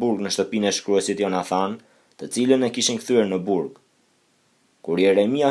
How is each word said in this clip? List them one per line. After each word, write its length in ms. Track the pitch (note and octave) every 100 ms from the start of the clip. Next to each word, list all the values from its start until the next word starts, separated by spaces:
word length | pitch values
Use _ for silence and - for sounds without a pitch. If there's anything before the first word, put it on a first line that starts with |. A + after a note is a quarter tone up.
burg 200 | A#2+ G#2
në 100 | G2
shtëpinë 340 | - F#2+ A2 G2+
e 40 | -
shkruesit 420 | - G2 G2 G2+
Jonathan, 560 | G2+ F#2 - F#2 G2 A2+ _ _ _ -
të 60 | A#2+
cilën 340 | A#2+ B2 C3 A#2+
e 40 |
kishin 280 | A#2+ A2 A2+
kthyer 260 | - A#2+
në 140 | G2+ F#2 F#2+
burg. 240 | F2+ C#2+ - _ _ _ _ _ _ _ _ _ _
Kur 180 | - E2+
Jeremia 480 | G2 G2 G#2 C#3+ C#3